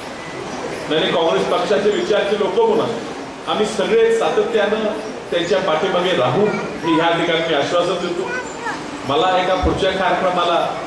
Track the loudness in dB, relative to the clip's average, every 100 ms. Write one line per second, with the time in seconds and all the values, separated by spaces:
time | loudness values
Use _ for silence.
0 | -12 -12 -12 -10 -10 -8 -8 -8 -2 0
1 | 0 2 2 2 0 0 2 2 2 2
2 | 2 0 2 0 0 2 4 2 0 -4
3 | -8 -10 -12 -10 -4 0 0 0 2 4
4 | 4 4 2 2 2 2 2 0 -2 -4
5 | -8 -10 -4 -2 0 0 2 0 2 0
6 | 2 2 2 2 2 0 -4 -4 0 2
7 | 2 2 0 0 0 0 0 0 0 0
8 | -4 -4 -4 -6 -8 -8 -8 -8 -8 -8
9 | -2 2 2 2 2 2 0 2 0 2
10 | 0 2 0 2 2 0 0 -4